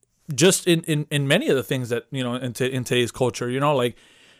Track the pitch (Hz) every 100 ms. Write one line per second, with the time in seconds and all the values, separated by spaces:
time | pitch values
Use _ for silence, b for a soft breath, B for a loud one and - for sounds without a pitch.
0 | _ _ - 131 180 - 175 165 170 151
1 | 147 143 139 170 311 135 - 131 120 117
2 | - 135 123 127 127 110 127 131 113 123
3 | 117 - 123 - 123 131 147 139 120 -
4 | b b b